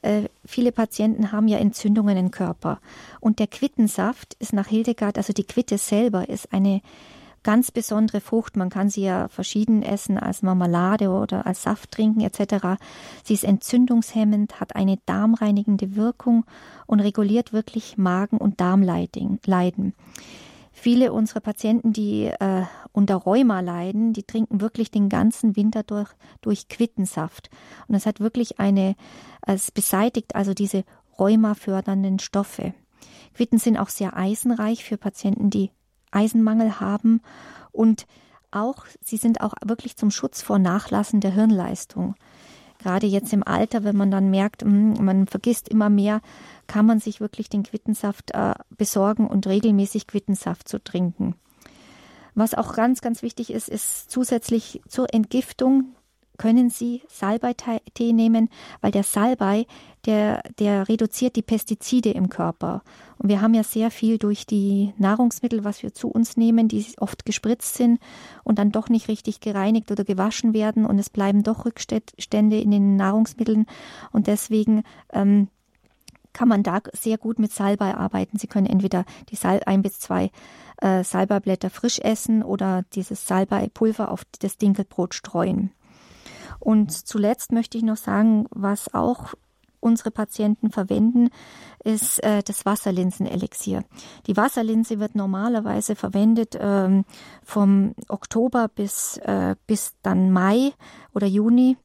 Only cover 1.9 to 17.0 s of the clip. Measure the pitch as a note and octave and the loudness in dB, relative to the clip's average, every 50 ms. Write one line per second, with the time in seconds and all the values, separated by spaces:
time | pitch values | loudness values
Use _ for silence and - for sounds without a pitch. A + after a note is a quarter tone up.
1.9 | G#3 A3 G#3 G3+ G3+ F#3 F#3 F#3 - - F#3+ E3+ E3+ _ - D#3+ D3+ - _ - | 2 2 2 2 2 2 0 -2 -2 -4 -6 -6 -6 _ -6 -6 -6 -6 _ -20
2.9 | - - - - - - - A3+ A3 - G#3+ - - - - C#4 _ - A3 G#3 | -20 -20 -20 -20 -20 -2 0 0 0 0 -2 -4 -2 -4 -6 -4 _ 0 0 0
3.9 | - - F#3 G#3 B3+ - - _ - _ - - - G3+ G3 - G#3+ A3 A3+ B3 | 2 -2 -2 -2 -4 -6 -12 _ -14 _ -8 -4 -2 -2 -2 0 0 0 0 0
4.9 | A#3 - G#3+ G3+ G#3 - G3+ - G3+ - G3 - - - B3 - G3+ G3+ - - | -2 -2 -2 -2 -2 -2 -4 -2 -2 -4 -4 -2 -2 -4 -2 -2 -2 -4 -2 0
5.9 | G#3 G#3 A#3 B3 G3+ F#3 F3+ - - G#3 - - - G3 G3 G3 G3 G3 _ - | 0 2 2 2 0 -2 -4 -4 -8 -10 -10 -4 -2 0 2 2 2 0 _ -8
6.9 | - - - - - - - - - _ _ - G#3 A#3+ B3 - _ A#3 A3+ - | -20 -20 -20 -20 -20 -20 -20 -20 -20 _ _ 2 2 2 2 2 _ -6 -6 -2
7.9 | G#3+ G#3 A3 A3 - G#3 - - - A3+ A3 - _ G3+ F#3 F3+ - F#3+ G3 G3+ | 0 0 0 0 0 -4 -4 -2 -2 -2 -2 -2 _ -4 -4 -4 -2 0 -2 0
8.9 | G3 G#3 G3 F#3+ F#3 F#3 F#3 F#3+ _ - F#3+ - - G#3 A3 A3+ A3+ G#3+ - - | 0 0 -2 -2 -2 -2 -4 -6 _ -8 -8 -4 -2 -2 2 2 2 2 2 0
9.9 | G3+ G3+ - - G3 - - - G3 - - F#3 F#3 F3+ F3+ F3 E3+ E3+ F3 F#3 | -4 -4 -2 -2 -2 -2 -2 -4 -4 -2 0 0 2 2 2 2 2 2 2 2
10.9 | G#3 A3 G#3 F#3+ F#3 G3 G3+ - - F#3+ - - F#3 - - - G#3 - - - | 2 2 0 0 0 0 -2 -2 -4 -4 -4 -4 -6 -4 -2 -4 -4 -4 -6 -14
11.9 | - - G#3+ A3 G#3+ A3 G#3 G3 - - G3+ - G#3+ G3 - F3+ F#3+ - - - | -4 0 0 2 2 2 0 -2 -2 -4 -2 -2 -2 -2 0 -2 -4 -4 -6 -16
12.9 | - - - - - - _ - G#3+ G3+ - G#3 G3 G3 - - - B3 B3 B3 | -20 -20 -20 -20 -20 -20 _ -2 -2 0 2 0 0 0 0 0 2 2 4 4
13.9 | B3 A#3 A3 - - A3 G#3+ G#3 G#3 G#3 G#3 - - - - _ - - F#3+ F#3+ | 4 0 0 0 -2 0 2 2 2 2 0 -2 -4 -10 -12 _ -4 0 0 0
14.9 | G3 G3 _ - F#3 G3 G3+ A3 A3+ A3+ A3 G#3+ G3+ G3+ G#3 - G3+ G3 G3+ F#3+ | 0 0 _ -4 -2 2 2 2 2 2 2 2 2 2 2 2 0 0 0 -4
15.9 | G3 G#3 G#3+ A#3+ B3 _ - B3 A#3 A#3 A3+ _ - - - - - - - - | -2 -2 -2 -2 -2 _ 0 2 2 2 2 _ -10 -20 -20 -20 -20 -20 -4 0
16.9 | A3+ G#3 | 2 2